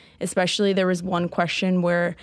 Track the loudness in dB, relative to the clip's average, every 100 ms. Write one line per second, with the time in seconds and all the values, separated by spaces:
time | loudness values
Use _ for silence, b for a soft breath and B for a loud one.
0 | B B -4 0 0 0 0 2 2 0
1 | -2 -2 -2 -2 -2 0 0 2 2 2
2 | 0 -4